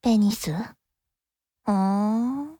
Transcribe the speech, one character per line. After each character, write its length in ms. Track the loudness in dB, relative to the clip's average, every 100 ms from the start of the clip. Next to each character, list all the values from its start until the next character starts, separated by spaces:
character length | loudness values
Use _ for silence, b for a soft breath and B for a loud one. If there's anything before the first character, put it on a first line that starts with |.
ペ 160 | 4 4
ニ 160 | 2
ス？ 180 | 0 -6
ふ 60 | -6 -8 _ _ _ _ _ _ _ _ _ -2
ー 40 |
ん。 840 | 0 2 0 0 0 -2 -4 -8 -14